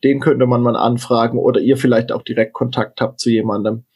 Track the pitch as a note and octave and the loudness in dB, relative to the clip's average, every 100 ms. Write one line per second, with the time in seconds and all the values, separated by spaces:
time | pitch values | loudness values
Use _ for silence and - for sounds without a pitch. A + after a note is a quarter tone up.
0 | C3+ C3+ D#3 C#3 B2+ B2 A#2+ A2+ A#2 A#2+ | 2 2 2 2 2 2 2 2 0 -2
1 | - A#2+ A#2 - - - A#2+ C3+ C3 A2+ | 0 0 0 0 0 2 2 2 2 2
2 | A#2 - - A#2 A2 - B2 B2 G#2+ - | 0 -8 -6 -2 -2 -2 -4 -4 -6 -4
3 | A#2 - B2 A2+ A2 G#2 G#2+ A2+ - | -6 -2 -2 0 0 -4 -4 -6 -12